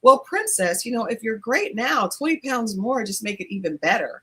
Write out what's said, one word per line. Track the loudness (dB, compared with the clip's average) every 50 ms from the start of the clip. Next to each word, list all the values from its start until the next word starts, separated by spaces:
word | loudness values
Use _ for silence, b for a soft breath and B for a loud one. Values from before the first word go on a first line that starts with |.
Well, | 10 8 8 8
princess, | 4 -4 -4 -4 -2 -2 -2 0 0 0 0 -2 -2
you | -4
know, | -2 -2 -2
if | -2 -4 -4
you're | -2 -4 -4 -4
great | -2 0 0 0 0 -2 -4
now, | -2 0 2 2 2 0 0
twenty | -2 -2 0 0 0 0
pounds | -2 -2 -2 -2 -2 -2 -4
more, | -2 -2 0 0 0 -2
just | -4 -6 -6
make | -6 -6 -6 -6
it | -8 -8 -8
even | -4 -4 -4 -4
better. | -2 0 0 0 0 0 -4 -8 -12